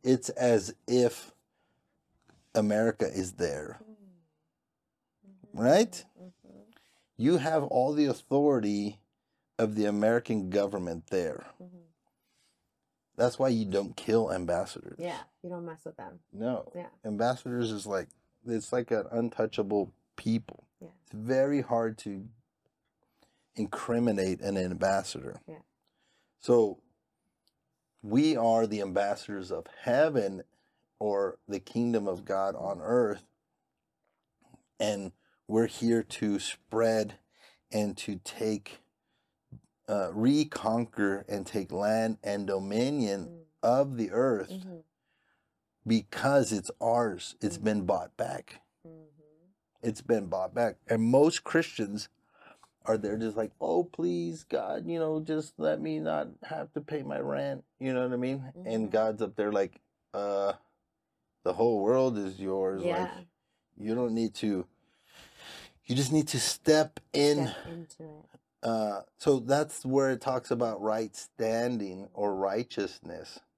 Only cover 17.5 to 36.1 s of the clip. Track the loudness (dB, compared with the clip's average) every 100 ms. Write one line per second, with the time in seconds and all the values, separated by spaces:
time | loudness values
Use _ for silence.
17.5 | -4 -2 -4 -4 -4 -4 -16 _ _ -4
18.5 | -4 -2 -4 0 -2 0 -2 -2 -2 -2
19.5 | 0 0 0 0 _ _ -8 -2 -2 -4
20.5 | -20 _ _ -20 _ _ -12 0 2 4
21.5 | 2 0 0 0 -4 -10 -10 -12 -20 _
22.5 | _ _ _ _ _ _ _ _ _ _
23.5 | -8 -6 -6 -2 2 2 2 0 -2 -2
24.5 | -2 -2 0 0 0 -2 -10 -12 -14 -18
25.5 | -20 _ _ _ _ _ _ _ _ 4
26.5 | 4 4 0 _ _ _ _ _ _ _
27.5 | _ _ _ _ _ 0 4 4 4 4
28.5 | 4 2 -2 -2 0 0 -2 -6 -10 -6
29.5 | -8 -8 -10 0 2 4 2 -2 -6 -14
30.5 | _ _ _ _ _ -2 0 0 -4 -8
31.5 | -10 -6 -2 0 0 -2 -6 -2 -2 -2
32.5 | -4 -6 -6 0 2 2 -2 _ _ _
33.5 | _ _ _ _ _ _ _ _ _ _
34.5 | -20 _ _ -2 -2 -6 -12 _ _ 0
35.5 | 2 2 2 2 2 2